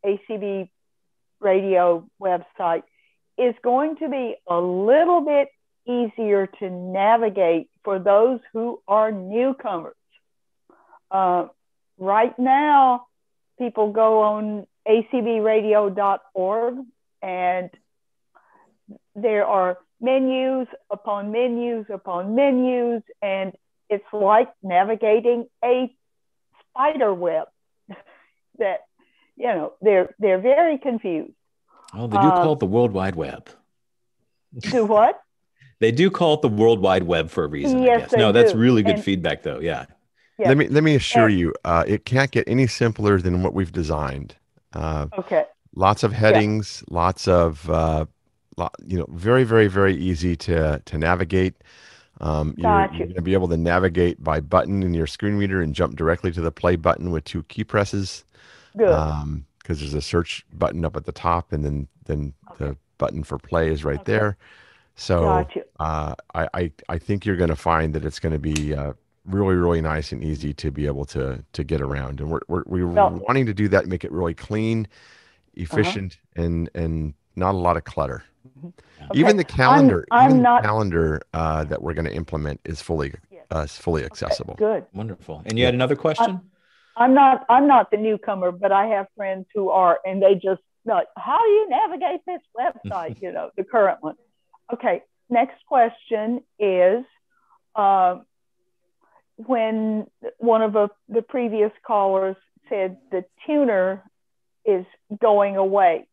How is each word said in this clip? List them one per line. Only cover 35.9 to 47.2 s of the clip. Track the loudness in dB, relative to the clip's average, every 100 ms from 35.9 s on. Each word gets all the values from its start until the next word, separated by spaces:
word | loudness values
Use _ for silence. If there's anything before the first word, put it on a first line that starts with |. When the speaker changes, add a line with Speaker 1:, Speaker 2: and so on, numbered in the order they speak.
Speaker 2:
do | 4 2
call | 4 2 4
it |
the | 2
World | 4 4 6
Wide | 4 2
Web | 2 0 0
for | -4
a | -4
reason, | -2 -2 2
I | 4
Speaker 1:
Yes, | 2
Speaker 2:
guess. | 2
Speaker 1:
they | 2
Speaker 2:
No, | 4
that's | 6 6
Speaker 1:
do. | 6
Speaker 2:
really | 4 4
good | 4 0
Speaker 1:
And |
Speaker 2:
feedback, | 0 -2 -2 -4
though. | -6 -6
Yeah. | -6 -6 -10 _ _ _ _ -4
Speaker 1:
Yes. | 2
Speaker 3:
Let | 4
me, | 4
let | 2
me | 4 2
assure | 2 4 4
Speaker 1:
And | 4
Speaker 3:
you, | 0 -2 0
uh, | 0 2
it | -2 0
can't | 0 2
get | 0 0
any | 2 0
simpler | 2 -2 0 2 4
than | 2 0
what | 0
we've | -2 -4
designed. | -4 -4 -4 -4 -8 -12 -18 _ _ _
Uh, | -8 -4 -4 -6 -8
Speaker 1:
Okay. | -4 -2 -4 _ _ 0
Speaker 3:
lots | 2 2
of | 0
Speaker 1:
Yeah. | 2
Speaker 3:
headings, | 4 4 4 -2 -6 -14 -8
lots | -2 -2 -2